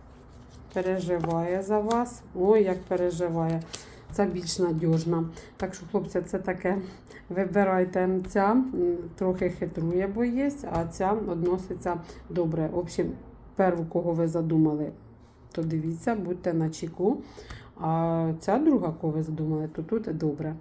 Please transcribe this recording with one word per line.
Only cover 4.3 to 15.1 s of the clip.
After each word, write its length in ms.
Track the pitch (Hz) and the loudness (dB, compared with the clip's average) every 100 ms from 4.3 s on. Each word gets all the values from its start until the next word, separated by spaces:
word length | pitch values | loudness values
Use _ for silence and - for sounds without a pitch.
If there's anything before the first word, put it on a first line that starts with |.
| 185 170 - | 0 -4 0
надіжна. 680 | 180 160 165 165 165 165 165 - - - | 0 2 2 2 2 0 -2 -8 -16 -8
Так 180 | 185 | -8
що, 120 | - - | -8 -4
хлопці, 300 | 202 - 180 | -4 -2 -4
це 180 | 175 190 | -2 -4
таке, 400 | 190 180 185 196 185 - - - - | -2 -2 0 0 -4 -12 -18 -18 -6
вибирайте. 920 | 180 185 202 190 185 180 185 185 185 185 | -2 2 4 4 4 2 2 2 0 0
Ця, 220 | 208 196 | 2 4
м, 440 | 247 254 180 175 175 - | 4 2 2 0 0 -4
трохи 360 | - 185 185 180 | -2 0 2 0
хитрує, 560 | - 165 170 165 180 196 | 0 -4 -2 0 0 0
бо 180 | 208 | 0
є, 260 | 240 247 285 285 - | 0 0 0 -2 -4
а 120 | 165 | -2
ця 300 | 170 - 190 | -2 0 0
відноситься 880 | 214 202 170 175 185 185 180 180 165 - - - | 0 0 0 0 0 -2 -6 -4 -4 -6 -16 -6
добре. 380 | 170 165 160 156 | 0 0 0 0
В 60 | 175 | -2
общем, 340 | 170 - - - - - - - | -4 -2 -4 -4 -14 -20 -8 2
перву, 280 | 190 170 | 2 2
кого 280 | 165 170 170 | 0 0 0
ви 160 | 165 165 | 2 2
задумали, 640 | 170 160 160 156 151 147 - - | 2 2 6 6 4 -2 -8 -18